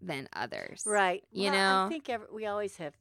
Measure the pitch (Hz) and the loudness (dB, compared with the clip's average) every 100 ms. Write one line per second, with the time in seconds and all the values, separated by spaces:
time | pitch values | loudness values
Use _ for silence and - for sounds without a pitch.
0 | 180 139 139 - 120 - - - - 208 | -8 -6 -6 -6 -6 -6 -8 -6 0 4
1 | 190 180 - 196 196 196 196 190 190 320 | 4 2 -4 -2 2 4 6 4 2 -2
2 | - 233 214 214 214 202 202 - 147 - | -4 -6 -6 -8 -4 -2 -4 -6 -10 -10